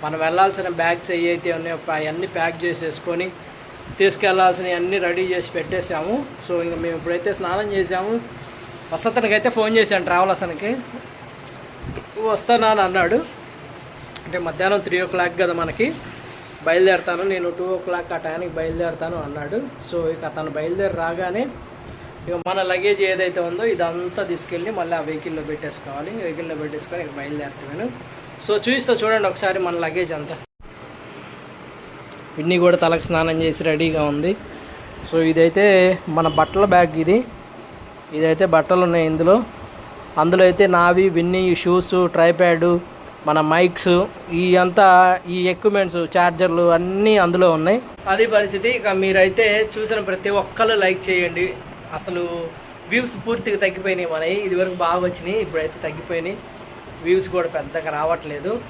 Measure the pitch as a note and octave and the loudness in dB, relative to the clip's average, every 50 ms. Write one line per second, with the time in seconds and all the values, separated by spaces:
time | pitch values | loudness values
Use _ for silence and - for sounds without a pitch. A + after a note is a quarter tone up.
0 | - D3+ D#3 D#3+ D#3+ D#3+ E3 F3+ F#3+ G3 F#3+ F#3+ F#3 F#3 F3 E3 E3 E3 F3 F3 | -6 -6 -4 -2 -2 0 4 4 4 4 2 -2 -6 -6 -2 0 0 0 0 -2
1 | E3+ - F3+ E3+ E3+ E3+ E3+ E3 E3 F3 E3 E3 E3 E3+ E3 D3+ - - D#3+ D3+ | -2 -4 -2 0 0 0 0 0 -2 -4 -4 -4 -4 -6 -8 -8 -6 -4 -4 -4
2 | D#3 D#3 D#3 E3+ F#3 F#3 - F3 E3 E3+ E3 E3 E3+ F3 E3 E3 E3 D#3+ D3 - | -2 -4 -4 -6 -6 -6 -2 -2 -2 -2 -2 -2 -4 -4 -4 -4 -6 -8 -8 -8
3 | - F3 E3+ E3+ F3+ F#3 - - - - - - - - - - - - - - | -6 -4 -4 -4 -4 -6 -6 -14 -18 -18 -18 -18 -18 -18 -18 -18 -16 -16 -2 2
4 | G3 G3 F#3+ - - G3 F#3 F#3+ F#3 F#3 F3+ F3 F#3 F3+ F3 F3 F3 F3+ F#3+ G3+ | 2 2 2 2 2 2 4 6 4 4 4 2 -2 -4 -2 -2 -2 0 0 0
5 | F3+ E3+ F3 F3 F#3+ F#3 F3+ F3+ E3 - - F3 D#3 D3+ F#3 F#3 E3+ - F3+ D#3 | 0 0 0 -2 -2 -2 -2 -4 -4 -6 -6 -8 -6 -4 -4 -6 -4 -4 -6 -4
6 | D#3+ F#3 A3+ C#4 C#4 - - - - - F3 E3+ E3+ E3+ E3+ D#3+ E3 E3+ E3 D#3+ | -4 -2 -4 -4 -4 -8 -14 -16 -8 -4 -4 -2 -2 -4 -4 -4 -4 -4 -4 -4
7 | - E3+ F3 F3 F3 G#3 F#3+ - F#3 F3 F3+ G3 G#3+ G#3 G3+ G3 F#3 E3+ F#3 F#3 | -4 -4 -4 -2 -2 -2 -4 -2 -4 -4 -2 -2 -2 -2 -2 -2 -2 0 -2 -2
8 | F#3+ G#3 A3+ A#3 A3+ - - - - - - - - - - - - - E3 D#3+ | -2 -2 -2 -4 -4 -8 -16 -16 -16 -16 -16 -16 -16 -16 -16 -18 -12 -8 -6 -2
9 | - A#3 A3+ B3 A#3+ G#3+ G#3 G#3+ - B3 A#3 A3+ G#3+ G#3+ A3+ A3+ G#3+ G3 G3+ F#3+ | -2 0 0 2 2 4 2 2 2 2 2 2 0 4 4 4 4 4 2 0
10 | E3+ - F3 F3 F#3 F#3+ F#3 F3+ G3 F3 E3 D3 G3 G#3+ B3 C4 A#3+ - - A#3+ | 2 2 4 4 4 4 2 0 -2 -6 -6 -6 -4 -4 -4 -4 -6 -12 -14 -16
11 | - - - - - - - - - - - - - - - - - - - - | -16 -16 -18 -18 -18 -18 -18 -18 -18 -18 -18 -18 -18 -18 -18 -14 -12 -12 -12 -12
12 | - - - G#3 A3 A3 G#3+ G3 - - A#3+ A#3 A3 A3 A3 G#3 G3 F#3 F3+ F#3+ | -14 -12 -10 -4 -2 -2 -2 -2 2 2 2 4 4 4 4 4 2 0 2 0
13 | F3+ E3+ G3+ C4+ E4+ - - - - - - - - - - - - - - - | 2 2 2 0 -2 -4 -12 -18 -18 -20 -20 -18 -18 -18 -18 -18 -18 -18 -18 -18
14 | - - - - - - D#3+ F3+ F3 E3+ D3+ D3 F3+ F#3+ G3+ G3+ F#3+ - F3+ F3+ | -20 -14 -14 -14 -12 -8 -8 -6 -6 -6 -4 0 2 2 2 2 0 0 -2 -2
15 | F#3 F3+ F#3 F3+ F3 F3 E3+ F3 F#3 F3 E3+ E3 E3 D#3+ - - A3 C#4+ E4 - | -2 -2 0 0 -2 -2 0 0 0 0 0 -2 -4 -4 -2 -2 -2 -2 -2 -8
16 | - - - - - - - - - - - - D3 D#3+ E3 F3+ F#3 F#3+ F#3 E3+ | -12 -16 -16 -16 -16 -16 -18 -18 -18 -18 -18 -6 0 2 4 6 6 6 4 4
17 | - F#3 F3 E3+ F#3 G3 F#3+ F3+ F3 F3 E3+ F3 F3+ F#3 F#3 F3+ F3+ F#3+ F3 F3 | 0 -4 -4 -2 -2 -2 -2 -2 -2 -4 -4 -4 -4 -4 -4 -4 -4 -4 -6 -6
18 | E3+ - F#3 D#3+ - D#3+ D#3 E3+ F3+ F3 D#3+ E3 D#3+ D#3+ D#3+ E3 F3 E3 E3 - | -6 -6 -8 -8 -6 -6 -6 -6 -8 -8 -6 -6 -6 -4 -4 -4 -4 -4 -4 -6
19 | D#3+ E3 F3 E3 D3+ C#3+ C#3+ D3+ D3 D3 F3+ A#3 C#4+ B3+ - - - - F3 E3+ | -8 -8 -8 -8 -10 -10 -10 -10 -8 -6 -6 -6 -6 -8 -14 -14 -12 -6 -6 -4
20 | E3 D#3+ D#3+ D#3 E3 D#3 - D#3+ D#3 D#3 C#3 D3+ D#3 E3 F3 F#3+ G3 F#3+ E3+ E3 | -2 -4 -4 -4 -8 -10 -8 -8 -8 -6 -6 -6 -6 -4 -4 -2 -2 -2 -2 -2
21 | E3 E3 E3+ F3 F#3 F3+ F3+ G#3+ C4 C#4+ - - - - - - - - - - | -4 -4 -4 -4 -6 -4 -4 -4 -4 -6 -6 -14 -18 -18 -18 -18 -18 -18 -18 -18
22 | - - - - - E3+ F3 E3+ E3 F3+ F#3+ G3 F#3+ F3+ F3+ F#3 F#3 G3+ G#3 G3 | -18 -20 -18 -16 -10 -8 -8 -6 -4 -4 -2 -2 -2 -2 -4 -2 0 0 2 2
23 | G3 F#3+ F#3 F3 F#3 F3+ F3+ F#3 E3+ E3+ F3 F#3 A3+ A#3 G3+ - F3 E3 E3 F3 | 2 0 0 0 -2 -2 -2 -4 -4 -4 -4 -2 -2 -2 0 0 -2 -2 -2 -4
24 | F3+ F3+ F3+ - G3 E3+ F3 D#3+ - - F3+ E3+ F3 G#3 A3 F#3+ E3+ E3 E3+ E3 | -8 -6 -6 -6 -6 -4 -6 -8 -8 -8 -8 -6 -6 -6 -4 -6 -4 -4 -4 -4
25 | D3+ D3+ D#3+ D#3 D#3 E3+ D#3+ D#3 D3+ D3 D3+ D3+ - D3+ - - - C#3+ C#3 C#3+ | -4 -6 -8 -8 -8 -8 -8 -8 -8 -8 -10 -8 -8 -10 -12 -12 -14 -12 -10 -10
26 | D3+ F3+ G#3 A3+ G3 E3+ D#3 D3+ E3+ E3 D#3+ D3+ D3+ D3+ D3 D3+ D3 - F3 F3 | -10 -10 -8 -8 -6 -6 -6 -6 -8 -8 -8 -8 -8 -8 -8 -10 -10 -8 -8 -8
27 | E3 D3 C#3 C#3+ C#3 C#3+ D3+ D3 D3 C#3 - - C3+ C3+ C#3+ E3+ A3 B3+ B3 - | -8 -10 -10 -10 -10 -8 -8 -8 -8 -10 -12 -14 -14 -12 -10 -8 -8 -8 -8 -10
28 | - - - - - - - - - - G#3+ G#3 G#3 A#3+ B3+ C4+ B3+ - A#3+ - | -16 -18 -20 -20 -20 -20 -18 -14 -4 -2 -2 -2 0 0 0 0 2 0 0 2
29 | G#3+ A3 A3 A3 G3+ F#3+ F3+ - - F#3+ F#3+ G3 F#3 F3 E3+ E3+ E3+ D#3+ D#3+ F3+ | 2 2 2 2 2 0 -2 0 -2 -2 0 0 -2 -2 -2 -2 -4 -2 -2 -2
30 | F3+ D#3 D#3+ D3+ D3 C#3+ D#3+ B2+ - _ _ _ - - - - - - - - | -4 -4 -4 -8 -8 -10 -12 -14 -14 _ _ _ -20 -20 -20 -20 -20 -20 -20 -20
31 | - - - - - - - - - - - - - - - - - - - - | -20 -20 -18 -18 -18 -18 -20 -20 -20 -20 -20 -20 -20 -20 -18 -18 -20 -18 -18 -18
32 | - - - - - - - D#3+ D3+ E3+ F#3 F3+ F3 F3+ F3 F3 E3+ E3 E3+ E3 | -18 -18 -18 -18 -18 -14 -10 -4 0 2 2 4 6 6 6 6 4 2 2 0
33 | - - F3 D#3+ D#3+ E3 D#3+ D#3+ E3 D#3+ D#3 - D#3+ D#3+ D#3 D3+ E3 E3 D#3+ D#3 | -2 0 0 2 2 2 0 0 0 0 -2 0 0 0 2 2 2 0 2 0
34 | D3+ D3 C#3+ D3 D#3 F3 G#3 A3 - - - - - - - - - - - - | 0 0 0 0 0 -2 -2 -2 -6 -16 -16 -18 -16 -18 -18 -18 -18 -18 -16 -16
35 | - - - E3 E3 D#3+ D#3+ E3 E3 E3 E3 G3 G3+ G#3 G3 F#3 F3+ F#3 F#3 F3+ | -10 -2 0 2 2 4 6 6 4 6 6 6 6 8 8 8 6 6 4 2
36 | - - D#3 D#3+ E3 D#3+ D3+ D#3 D#3 - - F#3+ G3+ G3+ F3+ F3+ F3 D#3+ D#3 D#3+ | -2 -2 0 2 2 2 4 4 2 2 4 2 4 6 8 6 6 6 2 -2
37 | D#3+ D#3+ F#3+ A#3 B3+ - - - - - - - - - - - - - - - | 2 4 4 2 2 -2 -10 -18 -18 -18 -18 -18 -18 -18 -18 -18 -18 -20 -20 -20
38 | - - D#3 D3+ D#3+ D#3+ D#3+ D#3+ F#3+ F3+ D#3+ D#3+ D3+ - F#3 F3+ F#3 F3 E3+ E3+ | -16 -8 -2 0 2 2 4 4 4 4 6 4 4 4 4 4 4 4 4 2
39 | D#3+ D#3+ D#3 D#3 E3 E3+ G3 A#3 A#3+ - - - - - - - - - - - | 2 2 2 2 6 6 6 6 4 -2 -10 -16 -18 -18 -16 -18 -18 -18 -18 -18
40 | - - - D#3 D#3 E3+ F#3 F#3 F#3 F3+ F3 F3+ G3+ F#3+ F3+ F3 F3 F3 F3 F3+ | -18 -8 0 2 2 4 6 8 8 6 8 6 6 6 6 6 6 6 6 6
41 | F#3+ F#3+ E3+ E3+ E3+ F3 F3+ F#3 F#3 F#3 F3 E3 - F3+ F3 F3+ F3 - - F3+ | 4 4 4 2 2 2 2 2 2 2 2 2 2 2 4 4 2 2 2 2
42 | F3+ E3+ - E3+ E3 E3+ F3 E3 F#3 E3+ E3+ D#3+ E3+ F3 F3 F3 F3 - - - | 2 2 4 6 6 6 6 6 4 4 4 4 4 4 4 2 0 -6 -18 -18
43 | - - - - - D3 D3+ D#3 D#3 D#3 D#3+ E3+ F3+ F3+ F3 - - F#3 F3 F3 | -18 -18 -20 -6 -2 2 2 4 4 4 4 4 4 4 2 0 2 2 4 4
44 | F#3+ - - - - - F3 E3+ F3+ F3+ F3+ F3+ F3+ F3+ F3 G#3+ G3+ F#3+ F#3 F3+ | 2 0 -4 -14 -10 -4 -2 0 2 4 6 4 4 4 6 6 8 10 10 10
45 | F#3 F#3 F3+ F3+ - F3+ F3 F#3 F3+ F3+ F3+ F3+ - G#3+ G3+ G3+ G3 F3+ D#3+ F3 | 8 8 4 2 0 -6 -4 0 0 0 0 2 0 2 2 2 0 0 0 -4
46 | E3+ D#3+ - F#3+ F3 F3 E3+ D#3+ F#3 F3+ E3 E3+ F3 E3+ E3+ E3 F3 F3+ F#3+ G3 | -4 0 2 4 4 4 2 2 0 2 2 4 4 4 4 4 2 0 0 2
47 | G#3 A3 G#3+ G#3 F3+ E3+ F3 F#3 F#3 F3+ E3 D#3 D#3 F3 G#3 B3 B3 - - - | 4 4 6 6 6 4 4 4 4 4 4 4 2 2 2 0 0 -8 -18 -10
48 | - G3 F#3+ G#3 A3+ A#3 A3 G#3 G#3 G3 G3 G3 F#3+ A#3 B3+ A#3 G3 G#3 F#3+ F#3+ | -2 -2 2 2 2 4 4 2 2 2 -4 -2 -2 0 -2 0 0 0 0 0
49 | F#3+ F#3+ F#3+ F#3+ F#3 F#3+ F#3 G#3+ A3+ G#3+ G#3 G#3+ A3 G#3+ - A3 G#3+ G#3+ A3+ A3 | 0 2 4 4 4 4 4 4 4 4 4 2 0 0 -2 -6 -4 -2 -2 -2
50 | G3 F#3+ F#3 F#3 - G3+ G3+ G3+ F#3 - - - A3+ A3 A3+ G#3 G3 F#3 F#3+ F#3 | -2 -4 -6 -4 -2 0 0 0 -2 -2 -2 0 2 2 4 2 2 2 0 0
51 | - F#3+ F#3 F3+ F3+ F3 E3+ F3 F3+ F#3 - - - - - - - - - D#3 | -2 -2 0 0 0 -2 -2 -2 -4 -4 -4 -10 -14 -16 -18 -18 -16 -12 -12 -10
52 | - - F3+ F3 F3 E3+ E3+ E3+ E3 E3 - - - - - - - - F#3 A#3+ | -8 -6 -4 -4 -4 -4 -6 -6 -8 -10 -12 -14 -18 -18 -20 -20 -10 -2 -2 -2
53 | B3+ A#3+ - G3+ - A3+ A#3 A#3 - A3+ G3+ G3+ G3+ F#3+ F#3 F#3 F#3 G3 F#3 F3+ | -2 -2 -8 -8 -4 -4 -4 -4 -2 -4 -2 0 0 -2 -2 -2 -2 -2 -2 -2
54 | F3+ E3 D#3+ D#3 D#3+ E3 F#3+ G#3 G#3 F#3+ F3+ F3+ F#3 F#3 F3+ F3+ F3 E3 F3 F3+ | -2 -4 -2 -2 -2 -2 -2 -2 -2 -2 0 0 0 -2 -2 -2 0 0 0 0
55 | F3+ F3+ F3+ - E3 F3 G3 A3 G#3 D#3 D3 D#3+ D#3 D#3 - - - D#3+ D3 D#3+ | 0 -2 -4 -6 -8 -4 -4 -4 -4 -2 -4 -4 -4 -4 -8 -8 -8 -8 -8 -8
56 | - - F3 E3 E3 F3 G3+ A3 - - - - - - - - - - - - | -10 -6 -6 -6 -6 -6 -8 -10 -14 -18 -18 -18 -18 -18 -18 -20 -18 -18 -18 -8
57 | D#3+ E3+ F3+ F#3+ F#3 F#3 F3+ F3+ E3+ E3 D#3+ D#3 C#3 C#3 - E3 D#3 D#3 D3+ D3 | 0 2 2 2 2 0 -2 -2 -2 -2 -4 -6 -8 -6 -6 -6 -6 -4 -4 -2
58 | D#3 D#3+ E3+ E3 - D3+ D3 C#3+ C#3+ F#3 A3 A#3+ - | 0 0 0 -2 -4 -10 -10 -6 -6 -4 -6 -6 -8